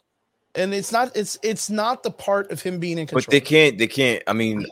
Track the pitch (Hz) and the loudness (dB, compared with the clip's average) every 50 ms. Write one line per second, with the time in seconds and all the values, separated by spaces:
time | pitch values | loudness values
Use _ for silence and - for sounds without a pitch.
0 | _ _ _ _ _ _ _ _ _ _ _ 165 185 196 196 202 196 - 226 233 | _ _ _ _ _ _ _ _ _ _ _ -4 -4 -2 -2 -4 -6 -2 0 0
1 | 254 240 - 214 202 - - - - 220 214 - - - 208 214 214 233 254 - | 0 0 -2 -6 -6 -6 -8 -6 -4 -4 -4 -4 -6 -4 -4 -2 -2 -2 -4 -4
2 | - 226 - - - - 196 202 196 196 170 147 - 185 180 175 170 175 165 170 | -6 -8 -8 -6 -2 -2 0 0 -2 -4 -8 -8 -6 -6 -6 -4 -4 -4 -4 -4
3 | 156 143 - 131 123 - 139 143 135 - 147 156 156 143 113 95 113 113 - 139 | -6 -2 -2 -2 0 4 2 2 4 6 6 6 6 6 6 2 -2 0 2 2
4 | 135 123 113 - - - 107 113 113 110 107 104 98 - | 2 2 2 0 0 -2 0 0 0 0 -2 -4 -4 0